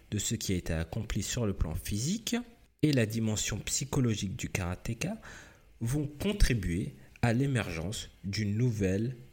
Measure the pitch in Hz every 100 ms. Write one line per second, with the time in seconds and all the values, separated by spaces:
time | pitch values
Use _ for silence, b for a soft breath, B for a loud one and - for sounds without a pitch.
0 | - 104 - 117 - 92 - 82 82 -
1 | 110 - 98 - 110 95 85 78 - 101
2 | 127 220 - 233 240 - - _ 151 135
3 | 107 113 110 107 - 104 - - 135 -
4 | 123 107 98 95 - - 87 92 - 120
5 | - 220 B B B B B - 117 143
6 | 147 - 101 101 - 104 90 85 - B
7 | B - 123 117 139 127 95 82 82 -
8 | - - 98 101 104 104 123 104 95 95
9 | 117 131 -